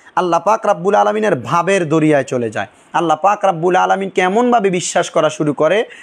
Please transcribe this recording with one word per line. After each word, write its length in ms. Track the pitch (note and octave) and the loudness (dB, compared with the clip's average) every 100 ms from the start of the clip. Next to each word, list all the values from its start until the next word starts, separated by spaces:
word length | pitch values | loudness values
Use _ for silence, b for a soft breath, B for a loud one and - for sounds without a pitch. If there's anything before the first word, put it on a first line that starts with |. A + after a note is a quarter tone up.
| B - | B -4
আল্লাহ 240 | F3+ E3 | 0 0
পাক 260 | F#3 A3 G#3 | 0 0 0
রাব্বুল 300 | F3 F#3 G3+ | 0 0 2
আলামিনের 400 | G#3 G#3+ G#3 C#3+ | 2 0 0 -2
ভাবের 540 | A2 E3+ E3+ G3 D#3 | -2 -2 0 0 0
দরিয়ায় 340 | D#3+ D#3 C#3+ | 2 2 2
চলে 260 | C3 C3 A2+ | 0 -4 -4
যায়। 180 | G#2+ G2 b b | -6 -8 b b
আল্লাহ 240 | D3+ E3 D#3 | -2 0 2
পাক 240 | G3 G3+ G3 | 0 2 0
রাব্বুল 300 | E3 F3+ F3+ | 0 0 2
আলামিনকে 460 | F#3 F#3+ G3 F#3+ | 2 0 -2 -2
এমনভাবে 480 | F#3 G#3 B3 - G3 | 0 2 2 2 0
বিশ্বাস 400 | F3+ - F3+ E3+ | -2 -2 -4 -2
করা 200 | E3 D#3 | 0 -2
শুরু 240 | D#3 D3+ | -2 -4
করে 320 | C3+ D#3 G3+ B3+ B | 0 0 0 -4 B